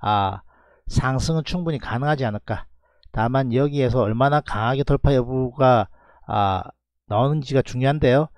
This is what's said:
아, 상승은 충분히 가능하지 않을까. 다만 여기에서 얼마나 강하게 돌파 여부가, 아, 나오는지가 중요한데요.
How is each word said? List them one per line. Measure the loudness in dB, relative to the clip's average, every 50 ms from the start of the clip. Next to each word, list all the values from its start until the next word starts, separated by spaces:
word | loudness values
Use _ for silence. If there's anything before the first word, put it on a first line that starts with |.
아, | -2 0 2 2 2 0 -2 -6 -12 -20 _ _ _ _ _ _ _ -4
상승은 | -4 -2 -2 0 -2 -2 -2 -2 -2 -2 -2
충분히 | -4 -6 -4 -4 -4 -4 -6
가능하지 | -6 -6 -6 -2 -2 -2 -2 -2 -2
않을까. | -4 -4 -6 -6 -8 -8 -8 -8 -12 -18 _ _ _ _ _ _ -8 -4
다만 | -2 -2 0 0 0 0 0 0
여기에서 | 0 0 0 0 0 0 2 2 2
얼마나 | 0 0 0 0 2 2 2 0
강하게 | -2 -2 -4 -2 -2 0 0 0 0
돌파 | 0 0 2 4 4 4
여부가, | 2 0 0 -2 -2 -2 -4 0 2 4 4 4 4 2 -2 -6 -16 _ _ _ _ -10
아, | -4 -2 0 0 0 0 -2 -4 -8 -16 _ _ _ _ _ _
나오는지가 | -4 0 0 2 2 0 -2 -2 0 0 0
중요한데요. | 0 -2 -2 -2 0 0 2 2 4 4 4 4 2 0 -6